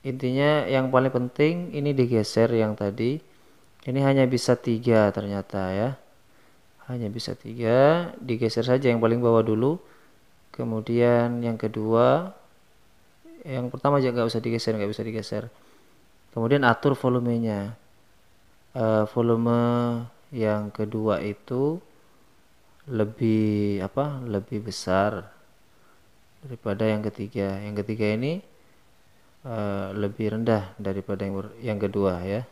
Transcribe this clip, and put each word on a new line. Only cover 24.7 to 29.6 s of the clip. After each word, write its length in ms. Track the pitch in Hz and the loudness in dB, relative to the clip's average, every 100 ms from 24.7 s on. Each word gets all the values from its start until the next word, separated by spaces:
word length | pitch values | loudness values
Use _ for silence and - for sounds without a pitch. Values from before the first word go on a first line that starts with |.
| - - 95 104 107 - - _ _ _ _ _ _ _ _ _ _ | -8 0 2 2 -2 -12 -20 _ _ _ _ _ _ _ _ _ _
daripada 480 | 139 120 107 101 110 | -16 -8 -4 0 2
yang 160 | 107 | 0
ketiga. 560 | 107 - 104 98 98 98 | -2 -6 -8 -4 -4 -4
Yang 240 | 104 104 | -6 -6
ketiga 320 | 104 110 104 107 | -4 -2 0 0
ini, 240 | 135 180 - _ _ _ _ _ _ _ _ _ | -2 -6 -10 _ _ _ _ _ _ _ _ _
eh, 420 | 135 113 | -10 -6